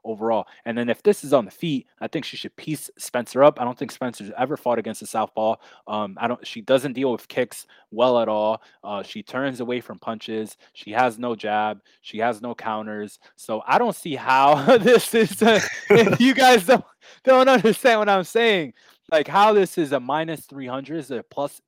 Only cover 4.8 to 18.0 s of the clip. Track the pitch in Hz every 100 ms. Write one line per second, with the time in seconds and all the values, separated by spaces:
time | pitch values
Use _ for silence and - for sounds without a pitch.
4.8 | 110 107 107 113 107 - 110 110 - _
5.8 | - 107 104 95 117 120 - 120 104 131
6.8 | 139 123 135 113 - - 123 - - _
7.8 | _ 107 127 120 110 107 107 110 _ _
8.8 | 104 101 95 110 101 127 139 123 120 123
9.8 | - 101 - 110 - 110 107 - _ -
10.8 | - 107 127 110 123 110 107 107 107 104
11.8 | _ _ - 107 117 107 120 117 117 107
12.8 | 107 107 104 - _ _ - 110 - 160
13.8 | 240 - 180 131 120 131 139 147 175 247
14.8 | 196 233 - 226 214 - 220 214 - -
15.8 | - 208 202 185 240 262 254 240 175 240
16.8 | - _ _ - - 254 262 254 214 202
17.8 | 262 220